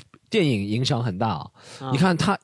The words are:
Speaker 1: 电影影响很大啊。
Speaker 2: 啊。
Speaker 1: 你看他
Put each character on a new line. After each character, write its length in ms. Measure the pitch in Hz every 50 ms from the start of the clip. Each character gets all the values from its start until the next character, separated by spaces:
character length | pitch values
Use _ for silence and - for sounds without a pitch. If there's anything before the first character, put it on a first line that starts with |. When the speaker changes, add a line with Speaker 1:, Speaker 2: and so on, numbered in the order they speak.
| - _ _ - _ -
Speaker 1:
电 160 | - 220 175
影 200 | 147 123 101 98
影 180 | 101 107 120 131
响 180 | - 139 117 120
很 140 | 120 90 92
大 100 | 113 110
啊。 180 | 95 76 - - _ - - - - -
Speaker 2:
啊。 100 | 139 131
Speaker 1:
你 80 | 131 139
看 180 | 180 190 175
他 220 | 156 156 190 196 -